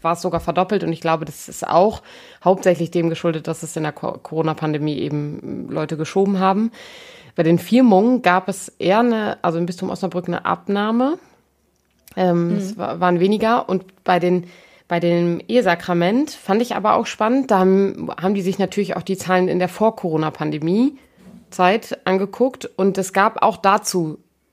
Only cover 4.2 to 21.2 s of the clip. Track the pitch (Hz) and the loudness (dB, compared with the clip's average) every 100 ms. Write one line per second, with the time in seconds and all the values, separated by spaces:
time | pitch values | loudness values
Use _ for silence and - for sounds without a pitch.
4.2 | - 160 160 156 156 151 151 151 151 147 | -8 -4 -2 -2 -2 -2 -2 -2 -4 -4
5.2 | 147 151 - 147 - 156 151 151 156 196 | -6 -8 -10 -10 -6 -6 -4 -6 -4 0
6.2 | 196 196 190 196 226 - - - - - | 2 2 2 2 0 -4 -20 -20 -20 -20
7.2 | - - 160 170 175 233 254 185 226 254 | -12 -2 2 2 4 4 6 6 6 4
8.2 | 196 180 190 170 - - - 202 240 226 | 4 2 0 -8 -10 -4 0 2 2 0
9.2 | 214 - 175 165 170 175 185 180 190 180 | -2 -2 -2 -2 -4 -4 -6 -4 -4 -4
10.2 | 175 170 - 175 - 202 214 233 262 359 | -4 -4 -2 -4 -2 -2 0 0 0 -2
11.2 | - _ _ _ _ _ _ _ _ - | -8 _ _ _ _ _ _ _ _ -2
12.2 | 180 175 170 202 190 214 - 170 180 175 | 2 2 0 -2 -4 -8 -8 -2 0 2
13.2 | 190 208 220 233 - 185 185 _ - 180 | 2 2 2 0 0 -4 -6 _ 0 2
14.2 | 180 180 175 - - _ - 170 170 170 | 2 0 -2 -16 -20 _ -6 -2 2 2
15.2 | 175 170 - 233 190 170 - 175 175 233 | 2 -2 0 2 2 0 0 0 2 2
16.2 | 302 - - 202 240 202 196 214 233 - | -2 -4 -2 0 0 -2 2 2 0 -2
17.2 | 220 262 262 202 185 190 196 - - - | 0 0 4 4 6 4 2 -2 -8 -4
18.2 | 180 208 180 190 190 202 185 180 170 190 | -2 0 -2 -2 -2 -2 -2 -4 -4 -6
19.2 | - 185 185 180 180 - 220 220 180 160 | 0 2 2 0 -2 0 0 0 -4 -2
20.2 | 156 151 151 151 160 196 262 294 _ _ | -2 -4 -6 -4 0 2 2 -2 _ _